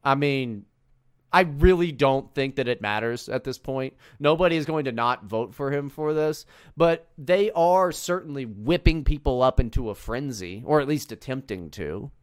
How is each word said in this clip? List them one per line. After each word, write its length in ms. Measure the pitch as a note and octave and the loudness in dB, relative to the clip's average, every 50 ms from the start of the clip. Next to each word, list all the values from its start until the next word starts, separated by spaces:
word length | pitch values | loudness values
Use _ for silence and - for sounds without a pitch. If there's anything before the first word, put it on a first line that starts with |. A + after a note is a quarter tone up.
| _ | _
I 140 | C#3+ C3+ | 2 2
mean, 500 | C#3 C#3+ C#3+ C#3 C3+ C3 A#2+ A2 G2+ G2+ _ _ _ _ _ _ _ _ _ _ _ _ _ - | 2 2 0 0 0 -2 -4 -6 -10 -12 _ _ _ _ _ _ _ _ _ _ _ _ _ 4
I 60 | F3+ | 4
really 500 | F#3+ E3 C#3+ C#3 D3+ F#3 F#3 E3+ F3 F3 | 4 4 0 4 6 6 6 6 2 0
don't 420 | D3+ A2+ C#3+ C3+ C3+ C3+ C3+ - _ | 2 2 2 2 2 2 -2 -4 _
think 220 | - C3+ C3+ C3+ | -2 -2 -2 -2
that 120 | - B2+ A#2+ | -2 -2 -2
it 140 | B2 - G#2 | -2 -2 -2
matters 480 | G#2 G#2 G#2+ A2+ A#2 A#2+ A#2+ - - | -2 -2 0 -2 -2 -4 -6 -6 -6
at 120 | - B2+ B2+ | -6 -4 -4
this 160 | C3+ B2+ - | -6 -10 -8
point. 360 | _ - C3+ C3+ C3 C3+ _ _ _ - - - | _ -6 -6 -4 -6 -6 _ _ _ -20 -16 -2
Nobody 360 | C#3+ D3 D#3 D#3+ F#3 F3 E3 | 2 2 2 4 4 2 2
is 100 | D#3+ D3 | 2 -2
going 180 | D#3 D#3+ D#3 C#3+ | -2 -4 -2 -2
to 80 | C3 A#2 | -4 -2
not 320 | A2+ A#2+ A#2+ B2 - - | 0 0 0 0 -2 -4
vote 280 | G2+ G#2 A2 A#2+ - - | -6 -4 -4 -4 -4 -6
for 180 | - C#3+ C#3 C#3+ | -8 -6 -4 -4
him 160 | C#3+ C#3+ C#3 | -4 -6 -6
for 240 | C3+ - D#3 D3+ D#3 | -10 -6 -4 -2 0
this, 320 | D#3 D3+ D#3 D3 - - _ - - - - - | 0 0 -2 -2 -6 -12 _ -20 -20 -20 -20 -2
but 320 | - E3 E3+ E3 E3 - _ _ | 2 2 2 2 0 -4 _ _
they 340 | - C#3+ B2+ F3+ F#3+ G3+ G#3+ G#3+ | -16 0 2 2 4 4 2 2
are 380 | E3+ E3 F3 F3+ F#3 F#3+ F3+ | 2 4 4 4 4 2 2
certainly 540 | D3+ - - - F3 F#3 - D#3 C#3+ C#3 C3 | -2 -6 -4 -4 -4 -4 -4 -8 -10 -10 -10
whipping 580 | A#2 G#2 G2+ G#2 B2+ F3 F3 - - D#3 D#3+ C#3 | -10 -12 -8 -2 0 0 4 4 2 2 4 0
people 400 | - D3+ D3 - C#3+ B2+ B2 B2+ | -2 -2 0 -2 -2 0 4 4
up 160 | C3 B2+ - | 4 4 2
into 300 | B2+ A#2 - C#3+ B2+ G#2+ | 0 0 -2 -4 -4 -4
a 80 | G2+ | -8
frenzy, 680 | - - - A2+ B2+ C#3+ C#3 B2 G#2+ F#2 F2 F#2 G2+ B2 | -8 -8 -8 -6 -6 -6 -6 -8 -8 -10 -10 -10 -12 -2
or 140 | - D3+ D3+ | 2 2 2
at 60 | C#3 | 2
least 240 | C3+ D3+ D3 - - | 2 -2 -4 -4 -8
attempting 600 | A2+ - - - C3 C3+ C3+ - G#2 F#2 F2 D#2 | -14 -14 -10 -8 -8 -8 -6 -8 -10 -10 -10 -12
to. 420 | - - F2 D2 D#2 G2 B2+ C#3+ - _ | -12 -10 -8 -8 -8 -8 -10 -12 -16 _